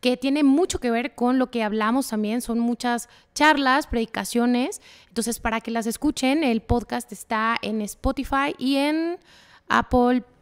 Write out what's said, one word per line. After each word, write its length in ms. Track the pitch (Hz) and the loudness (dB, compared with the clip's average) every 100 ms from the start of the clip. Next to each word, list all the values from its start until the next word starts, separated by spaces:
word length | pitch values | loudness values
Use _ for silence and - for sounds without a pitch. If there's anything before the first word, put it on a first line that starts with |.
que 160 | 254 247 | 0 0
tiene 260 | 269 285 | 0 2
mucho 360 | 285 277 370 - | 4 4 2 -2
que 100 | 247 | -2
ver 240 | 233 262 | -2 -4
con 240 | - 247 262 | -2 0 2
lo 120 | 254 | 0
que 120 | 240 | 0
hablamos 460 | 214 220 214 247 262 | -2 0 0 0 0
también. 320 | 214 208 233 | -2 -2 -2
Son 180 | - 233 | -2 -2
muchas 520 | 233 240 247 240 - - _ | -2 -2 -2 -4 -6 -20 _
charlas, 520 | - 294 302 269 262 - | 2 4 6 4 2 0
predicaciones. 920 | 233 233 - 196 233 240 240 269 - - - _ | -2 -2 -4 -2 0 2 2 0 -6 -16 -20 _
Entonces, 300 | - 226 233 | -6 -4 -4
para 220 | 233 220 | -4 -4
que 100 | - | -4
las 160 | 226 220 | -4 -4
escuchen, 580 | 220 294 - 262 285 | -2 -2 0 0 2
el 180 | 294 226 | 2 0
podcast 500 | - 240 - 247 - | 0 -2 -2 -8 -8
está 460 | 196 - 220 226 233 | -16 -6 -2 0 -2
en 220 | - 220 | -4 -4
Spotify 720 | 208 - 262 262 262 269 285 - | -6 -4 -4 -2 -2 0 -2 -2
y 180 | 254 277 | -2 0
en 420 | 285 311 330 349 _ - - - _ | 2 0 -2 -6 _ -20 -20 -20 _
Apple 540 | 233 - 254 247 254 - _ | 0 2 2 4 2 -2 _